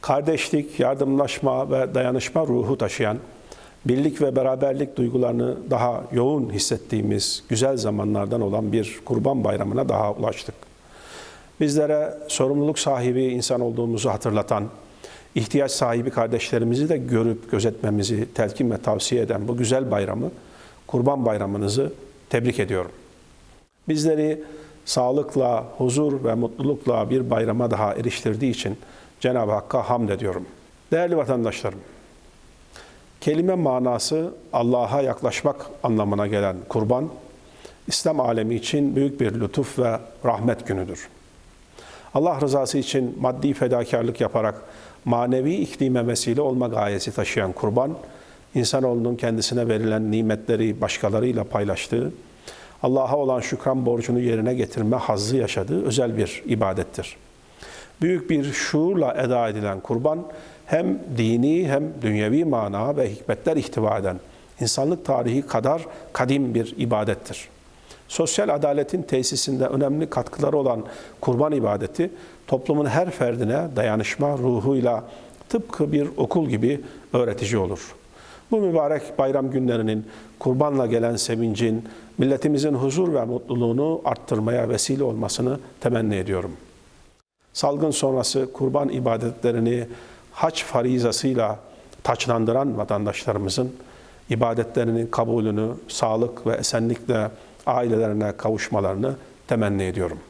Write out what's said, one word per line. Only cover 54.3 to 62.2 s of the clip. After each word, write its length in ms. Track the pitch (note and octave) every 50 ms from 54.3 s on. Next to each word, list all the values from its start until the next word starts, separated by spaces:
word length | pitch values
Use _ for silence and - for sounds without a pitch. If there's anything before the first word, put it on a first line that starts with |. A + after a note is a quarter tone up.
| A2+ A2 G#2+ A#2+ B2+
getirme 420 | B2+ A2 G2+ - - A2 G#2+ B2
hazzı 420 | C3 - - A#2 G2 G2+ G#2+ B2+
yaşadığı 480 | C3+ A#2 G2+ - - F#2+ G2+ D3 F3+ G3+
özel 320 | - A2 B2+ B2+ A#2+ A2+
bir 260 | G#2+ G#2 E2+ - - -
ibadettir. 680 | - A2+ G#2+ A2 F#2+ F#2+ F#2+ F2 - - - G2 - - - - - - - - - - - - - - - - - - -
Büyük 280 | - E3+ F#3 E3+ - -
bir 240 | E3 D3 C#3 C#3+ C3
şuurla 600 | - - - - D3 D#3+ F3 G3+ F3+ D3+ C3 C3
eda 360 | D3 C3+ A#2+ B2+ A#2+ A#2 A2
edilen 300 | G#2 G#2+ G#2 G2+ G2 F#2+
kurban, 440 | - - A#2 A#2 B2+ D3+ D#3 E3+ F3 - - - - - - - -
hem 340 | - - D#3+ F3+ F#3 F#3+ - - - C3+
dini 500 | A#2 A2+ A2 A#2 A#2 B2 C#3+ D#3+ F3 F3+ C#3+
hem 140 | C#3 C#3 D3+ D#3 D#3 C#3
dünyevi 440 | B2 A2 G#2 G#2